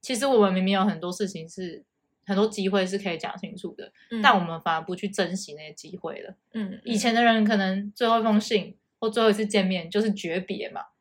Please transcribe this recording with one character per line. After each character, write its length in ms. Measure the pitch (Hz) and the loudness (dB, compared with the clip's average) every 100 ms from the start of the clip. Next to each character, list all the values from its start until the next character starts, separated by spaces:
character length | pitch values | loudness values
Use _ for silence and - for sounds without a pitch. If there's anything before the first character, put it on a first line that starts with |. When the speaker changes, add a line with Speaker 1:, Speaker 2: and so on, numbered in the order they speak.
Speaker 1:
其 100 | - | -4
实 140 | 247 277 | -2 4
我 140 | 247 | 6
们 120 | 202 | 6
明 120 | 185 | 4
明 100 | 190 | 2
有 100 | 196 | 2
很 140 | 196 165 | 2 0
多 140 | 175 | -6
事 160 | 180 196 | -6 -6
情 200 | 170 160 | -6 -14
是， 360 | - 185 165 _ _ _ _ - | -12 -12 -12 _ _ _ _ -4
很 80 | |
多 140 | 196 214 | 2 2
机 200 | 214 190 | 2 0
会 160 | 196 | 2
是 140 | 185 196 | 0 -2
可 140 | 196 | -6
以 40 | 165 | -6
讲 180 | - - | -8 -10
清 180 | 202 185 | -12 -12
楚 160 | 180 - | -12 -14
的， 140 | - _ _ | -18 _ _
Speaker 2:
嗯。 100 | 233 | 2
Speaker 1:
但 160 | 220 214 | 4 4
我 40 | |
们 160 | 170 165 | 2 -4
反 140 | 170 | -2
而 80 | 160 | -2
不 140 | 165 180 | -4 -8
去 120 | 202 | -6
珍 280 | 202 180 190 | -2 -2 -2
惜 180 | - | -10
那 80 | 147 | -14
些 100 | 156 | -16
机 240 | 156 156 143 | -18 -16 -12
会 240 | 165 143 | -12 -12
了。 120 | - 185 _ | -14 -20 _
Speaker 2:
嗯， 180 | 226 196 | -8 -8
嗯。 60 | - | -8
Speaker 1:
以 140 | - 226 | -4 0
前 180 | 247 | 2
的 80 | 226 | 4
人 220 | 233 226 | 4 6
可 100 | 214 | 4
能 380 | 208 190 190 208 | 4 2 0 -4
最 140 | - 240 | -2 2
后 100 | 233 | 2
一 60 | |
封 160 | 220 214 | 4 2
信 360 | 214 220 - - _ _ | 2 -2 -2 -16 _ _
或 100 | 220 | -2
最 140 | 220 | 4
后 80 | 226 | 4
一 20 | |
次 140 | 208 214 | 4 2
见 180 | 208 | 2
面 240 | 185 185 165 | 2 -2 -2
就 120 | 208 | 0
是 120 | 220 | 0
诀 280 | 202 170 170 | -2 -2 -4
别 280 | 185 185 - | -4 -8 -8
嘛 100 | - - _ | -10 -16 _